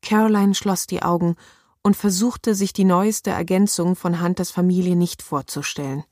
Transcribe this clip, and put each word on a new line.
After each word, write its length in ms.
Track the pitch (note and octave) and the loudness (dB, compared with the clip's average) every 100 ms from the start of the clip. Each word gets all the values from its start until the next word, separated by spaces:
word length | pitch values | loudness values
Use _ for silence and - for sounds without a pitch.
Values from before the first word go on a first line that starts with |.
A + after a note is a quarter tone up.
Caroline 520 | - G#3+ A3 G#3+ G3 | 0 2 4 4 2
schloss 320 | G3 G3+ F#3 - | 2 -2 -4 -4
die 160 | F3+ | -4
Augen 320 | - F3 E3+ E3+ - _ _ _ | 0 0 0 -2 -8 _ _ _
und 140 | G3+ G3+ | 0 2
versuchte, 580 | G#3 F3+ A#3 - - | 0 0 -2 -2 -2
sich 200 | G3+ G3 | 0 -2
die 100 | - | 2
neueste 460 | F#3+ F3+ G#3 G#3+ - | 2 4 2 -2 -4
Ergänzung 680 | - E3+ F#3 G3+ - F3 F#3 | -4 -2 2 2 2 -2 -2
von 240 | F3+ E3+ | -2 -2
Hunters 280 | F3 F3+ F3+ | -2 -2 -4
Familie 460 | - F3+ F3+ F3+ F3 | 0 0 2 2 2
nicht 260 | F3 - | 0 -4
vorzustellen. 840 | - C#3+ C3 - C#3+ - C#3+ C3+ - | -8 -8 -6 -8 -8 -8 -8 -8 -10